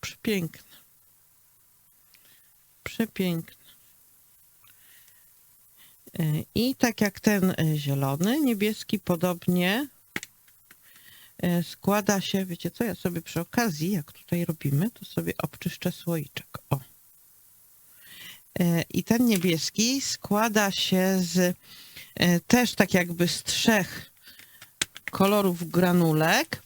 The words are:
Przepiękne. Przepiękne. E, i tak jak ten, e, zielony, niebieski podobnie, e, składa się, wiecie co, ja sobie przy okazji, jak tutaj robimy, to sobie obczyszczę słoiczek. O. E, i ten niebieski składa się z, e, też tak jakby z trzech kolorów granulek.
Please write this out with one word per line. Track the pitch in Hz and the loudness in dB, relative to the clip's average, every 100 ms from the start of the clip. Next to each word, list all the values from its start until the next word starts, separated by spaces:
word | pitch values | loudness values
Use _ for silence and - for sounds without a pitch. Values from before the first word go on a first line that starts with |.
Przepiękne. | - - - 202 165 - - - _ _ _ _ _ _ _ _ _ _ _ _ _ _ - - _ _ _ _ | -14 -8 -2 -2 -4 -8 -20 -20 _ _ _ _ _ _ _ _ _ _ _ _ _ _ -20 -20 _ _ _ _
Przepiękne. | - - 226 - 185 165 165 - - - _ _ _ _ _ _ _ _ - - - - - - - _ _ _ _ _ - - - - | -16 -6 -6 -2 -2 -2 -8 -20 -20 -20 _ _ _ _ _ _ _ _ -20 -20 -20 -20 -20 -20 -20 _ _ _ _ _ -20 -20 -16 -4
E, | 160 151 - - | -2 -2 -4 -2
i | 240 269 | -2 0
tak | 240 220 | -2 2
jak | 208 - | -2 2
ten, | - 208 185 | 2 4 2
e, | - 156 151 | 2 0 0
zielony, | 143 139 135 143 185 277 | -2 -2 0 0 0 2
niebieski | 277 214 208 220 - 208 | 0 0 -2 -4 -6 -6
podobnie, | - 175 180 170 - 180 180 214 285 _ _ - - _ _ _ _ - - - - - - _ | -2 -2 0 -2 -2 0 2 0 -4 _ _ -14 -14 _ _ _ _ -20 -20 -20 -20 -20 -20 _
e, | 175 175 | 0 0
składa | 170 - - 208 202 202 | -2 -4 0 0 2 0
się, | - 196 185 | 0 -4 -4
wiecie | 170 170 | -8 -10
co, | - | -6
ja | 233 175 | -6 -4
sobie | 190 175 | -4 -6
przy | - - | -6 -8
okazji, | 170 - 233 147 165 | -4 -2 -2 -2 -2
jak | 202 147 | -2 -4
tutaj | - - 175 170 | -16 -4 -2 -2
robimy, | 160 143 139 208 | -2 0 0 0
to | - - | -4 -10
sobie | - 170 - | -6 -6 -4
obczyszczę | - - 180 - 180 | -6 -6 -8 -4 -6
słoiczek. | - - 170 - - - - _ | -4 -4 -4 -6 -12 -14 -18 _
O. | 139 131 _ _ - _ _ _ _ _ _ _ - - - - - _ - | -6 -6 _ _ -20 _ _ _ _ _ _ _ -20 -20 -20 -20 -20 _ 0
E, | 175 170 - | 2 2 0
i | - | -4
ten | - 233 247 | 0 2 4
niebieski | 202 180 165 - - 226 277 | 4 2 0 -2 -2 0 0
składa | - - - 208 226 214 196 | -4 -8 -2 0 2 2 2
się | 185 - 185 185 190 | 0 0 2 2 2
z, | 180 170 180 180 - - - - - - | 0 2 2 0 -12 -20 -20 -20 -20 0
e, | 175 175 | 2 2
też | - 240 240 - | 4 4 4 2
tak | 196 | 2
jakby | 185 175 170 175 | 2 0 0 -2
z | - | -2
trzech | - - - 214 175 - - _ - - - - - _ - - - | -6 -2 2 2 0 -8 -18 _ -20 -20 -20 -20 -20 _ -10 -10 -12
kolorów | - 196 208 196 170 170 | 0 2 4 2 -2 -2
granulek. | 165 180 175 165 156 160 214 320 - | 2 4 4 4 4 4 2 0 -8